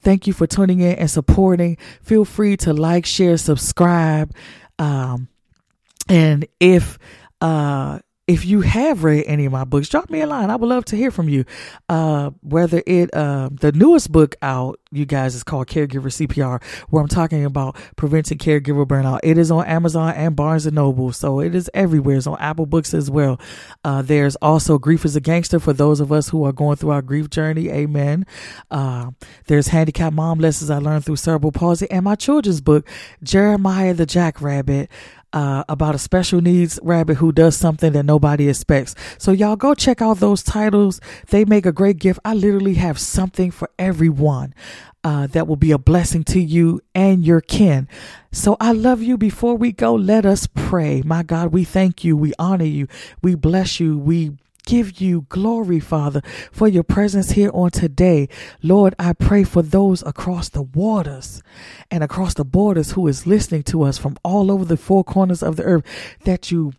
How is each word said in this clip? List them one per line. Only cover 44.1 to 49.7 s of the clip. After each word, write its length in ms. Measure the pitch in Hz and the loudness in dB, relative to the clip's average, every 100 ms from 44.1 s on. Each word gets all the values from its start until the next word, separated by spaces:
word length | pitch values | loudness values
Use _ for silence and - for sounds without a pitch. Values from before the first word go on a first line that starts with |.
| 139 147 135 131 - - - - _ | 2 0 0 -6 -14 -20 -20 -20 _
uh, 240 | 160 147 139 | -4 -4 -2
that 220 | 165 160 | -2 -2
will 80 | 151 | 0
be 160 | 156 | 2
a 60 | 147 | 4
blessing 440 | 131 170 170 165 | 4 2 2 -4
to 160 | 156 185 | 0 0
you 400 | 165 165 165 165 _ | 2 2 2 2 _
and 300 | 185 196 190 | 0 2 4
your 160 | 160 165 | 4 2
kin. 480 | - 202 208 135 135 - - - _ | 2 2 4 2 -2 -12 -20 -20 _
So 260 | - - 208 | -4 0 2
I 100 | 226 | 2
love 300 | 226 233 247 | 2 2 0
you. 160 | 226 254 | 0 0
Before 380 | 208 - 240 240 | 0 0 -2 0
we 160 | 240 | -2